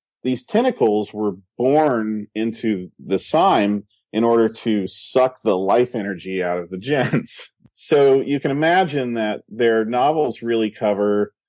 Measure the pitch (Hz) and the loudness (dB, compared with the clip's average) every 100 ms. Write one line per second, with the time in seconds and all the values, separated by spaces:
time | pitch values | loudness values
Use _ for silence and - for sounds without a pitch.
0 | _ _ 127 131 - 220 262 - 117 107 | _ _ -4 -4 -2 0 0 2 2 0
1 | 101 107 107 92 _ - 123 147 156 120 | -2 -4 -4 -6 _ -4 2 4 2 0
2 | 107 107 104 107 113 110 113 98 90 - | -2 -6 -6 -4 -4 -2 -2 -2 -6 -12
3 | 69 95 - 156 190 147 101 104 - _ | -4 -4 0 2 4 4 2 -2 -6 _
4 | _ 107 117 117 110 - 117 107 92 - | _ 0 2 4 2 0 -2 -2 -2 -8
5 | - - 127 - 113 92 95 117 123 120 | -2 2 2 0 -2 0 2 2 2 -2
6 | 101 92 92 95 90 90 87 92 117 143 | -8 -8 -8 -4 -4 -4 -6 -10 -4 -2
7 | 120 123 - - - _ _ - - 151 | 0 -2 -4 -14 -16 _ _ -12 0 4
8 | 139 135 - 143 - 139 160 180 185 143 | 6 4 2 -2 -2 0 2 2 2 -2
9 | 123 117 107 107 - 110 120 113 110 123 | -4 -4 -4 -6 -8 0 2 2 0 0
10 | 135 156 147 110 117 117 110 - 107 101 | 0 2 -2 -4 -2 0 0 -2 -2 2
11 | 104 104 104 _ | 2 2 -2 _